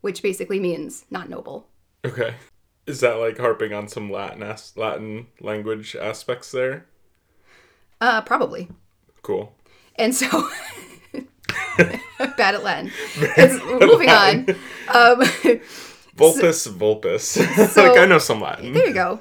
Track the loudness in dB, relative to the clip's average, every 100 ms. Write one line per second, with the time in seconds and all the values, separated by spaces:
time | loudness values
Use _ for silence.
0 | -10 -6 -6 -6 -6 -4 -4 -6 -10 -16
1 | _ -14 -14 -16 -16 -20 _ _ _ _
2 | -12 -6 -8 -8 _ _ _ _ -16 -2
3 | -2 0 -4 -2 -4 -2 -6 -8 -12 -12
4 | -10 -10 -12 -14 -14 -14 -16 -8 -8 -8
5 | -12 -16 -18 _ -10 -8 -8 -10 -10 -10
6 | -10 -10 -10 -10 -10 -6 -6 -8 _ _
7 | _ _ _ _ _ _ _ _ _ _
8 | -2 -2 -2 -4 -4 -6 -16 -20 _ _
9 | _ _ -8 -8 -8 _ _ _ _ -4
10 | -2 -2 -4 -4 -4 -10 -16 -18 -20 -20
11 | _ -18 -18 _ -12 -10 -4 0 0 -2
12 | -14 -10 -8 -2 -2 -2 -6 -8 -10 -12
13 | -14 -6 0 6 6 4 -4 4 8 8
14 | 8 6 6 2 -2 -6 -10 -18 0 6
15 | 6 6 2 2 0 0 -2 -20 -20 -20
16 | _ 4 4 6 2 0 -6 -2 -2 0
17 | -4 -4 -4 -2 0 2 4 6 8 8
18 | 8 4 2 -4 -6 -10 -4 0 0 0
19 | -4 -6